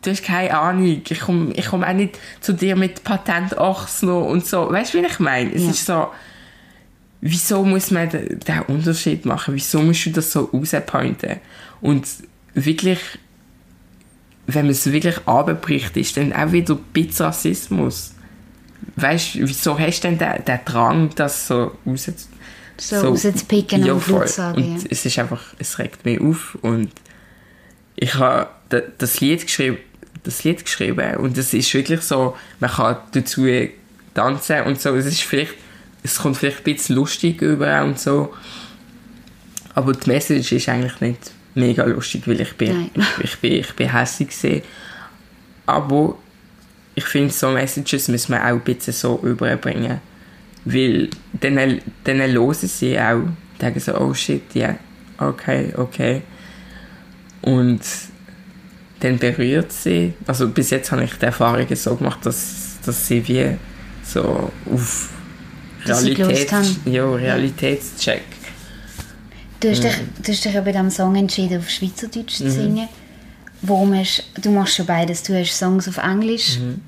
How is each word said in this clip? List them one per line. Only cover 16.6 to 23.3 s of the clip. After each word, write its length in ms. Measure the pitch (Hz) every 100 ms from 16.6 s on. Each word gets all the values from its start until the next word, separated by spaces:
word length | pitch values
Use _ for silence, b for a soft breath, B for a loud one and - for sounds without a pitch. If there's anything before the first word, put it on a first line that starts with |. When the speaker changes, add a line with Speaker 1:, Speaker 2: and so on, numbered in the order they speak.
| 170 143
Speaker 1:
ein 80 | -
bisschen 320 | - 160 - 160
Rassismus. 880 | 160 165 185 - 190 135 - - - B B - - - - - -
Weißt 400 | 135 165 160 -
du, 40 | 135
wieso 300 | 139 170 147
hast 240 | 160 170
du 40 | 175
denn 80 | 165
den, 280 | - - -
den 140 | 123 -
Drang, 440 | 117 117 160 156 -
das 320 | 147 - -
so 240 | 123 117 - -
raus-, 240 | 131 - 170 - - B B B B
Speaker 2:
So 240 | - 208
Speaker 1:
so 80 | 185
Speaker 2:
rauszupicken 760 | 185 208